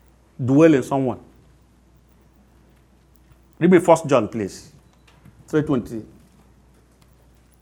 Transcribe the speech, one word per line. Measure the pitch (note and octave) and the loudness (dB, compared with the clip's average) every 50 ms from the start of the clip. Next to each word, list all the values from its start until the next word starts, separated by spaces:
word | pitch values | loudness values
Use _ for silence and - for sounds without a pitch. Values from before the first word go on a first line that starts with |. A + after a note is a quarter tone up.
| _ _ _ _ _ _ _ - C3 | _ _ _ _ _ _ _ -8 -4
dwell | A#2+ C3+ C#3+ D#3+ E3 D3+ | 0 2 4 4 4 4
in | C3 A#2+ | 2 0
someone? | - C#3 C#3 C3+ B2 G#2+ - - - _ _ _ _ _ _ _ _ _ _ _ _ _ _ _ _ _ _ _ _ _ _ _ _ _ _ _ _ _ _ _ _ _ _ _ _ _ _ _ _ _ _ _ _ _ - | -4 -6 -4 -4 -6 -8 -10 -16 -20 _ _ _ _ _ _ _ _ _ _ _ _ _ _ _ _ _ _ _ _ _ _ _ _ _ _ _ _ _ _ _ _ _ _ _ _ _ _ _ _ _ _ _ _ _ -2
Read | D#3 F3+ | 2 2
me | F#3+ E3 | 4 4
First | F3 E3+ E3 D#3+ - | 4 4 2 2 2
John, | C#3 C#3+ A#2+ G#2 | 0 0 0 0
please. | G2 - A#2 G2+ F#2 - - - - - _ _ _ _ _ _ _ _ _ _ - _ - _ | -2 -6 -8 -10 -10 -12 -16 -20 -20 -20 _ _ _ _ _ _ _ _ _ _ -20 _ -20 _
Three | - - D#3 D3 | -6 -4 -4 -2
twenty-four, | D#3+ C#3+ A#2+ G2+ - A#2+ A2 A2 - - _ _ _ _ _ _ _ _ _ _ _ _ _ _ _ _ _ _ _ _ _ _ _ _ _ _ _ _ _ | -2 -4 -6 -6 -8 -12 -16 -16 -18 -20 _ _ _ _ _ _ _ _ _ _ _ _ _ _ _ _ _ _ _ _ _ _ _ _ _ _ _ _ _